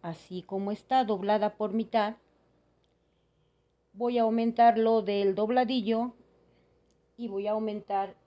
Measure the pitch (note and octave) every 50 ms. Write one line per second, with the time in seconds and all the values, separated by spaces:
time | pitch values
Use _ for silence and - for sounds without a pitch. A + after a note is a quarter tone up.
0 | - E3+ E3 - - - F3+ F3+ - - G3 G3 G3 G3+ G#3+ - _ _ B3+ C4
1 | B3+ G#3 G#3+ F#3 G3 G3+ G#3 G#3+ G#3 G#3 G#3 _ G#3+ G#3 F#3+ A3+ A3 A3 - A3+
2 | G#3 G#3+ A#3 _ _ _ _ _ _ _ _ _ _ _ _ _ _ _ _ _
3 | _ _ _ _ _ _ _ _ _ _ _ _ _ _ _ _ _ _ _ G3
4 | A#3 A#3+ B3 A#3+ A3+ A3 A3+ A#3 A3+ A#3 A3+ A#3 A#3 A#3 A#3 A3+ A3 A3+ A3+ A3
5 | G3+ G3+ G3+ G3+ G3+ G3 F#3+ G3+ G#3+ G#3+ B3 B3+ B3+ A3 C4 B3+ G3+ G#3+ A3+ A3+
6 | A#3+ B3 A#3 _ - _ _ _ _ _ _ _ _ _ _ _ _ _ _ _
7 | _ _ _ - A#3+ G#3+ G3 G3 G3+ G#3 G#3+ A3 A3 G#3+ G#3 G#3 G3+ - G3+ G3
8 | G3 G3 - _ _